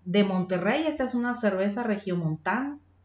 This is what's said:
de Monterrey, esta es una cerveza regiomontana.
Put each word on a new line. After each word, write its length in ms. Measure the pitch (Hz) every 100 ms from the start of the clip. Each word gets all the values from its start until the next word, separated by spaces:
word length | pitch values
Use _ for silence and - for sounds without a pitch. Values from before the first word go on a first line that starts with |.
de 200 | 180 196
Monterrey, 600 | 196 185 180 180 196 277 311
esta 180 | 294
es 100 | 247
una 200 | 240 240
cerveza 480 | 233 208 190 202 202
regiomontana. 960 | 226 196 190 175 160 156 185 220 277 294 - _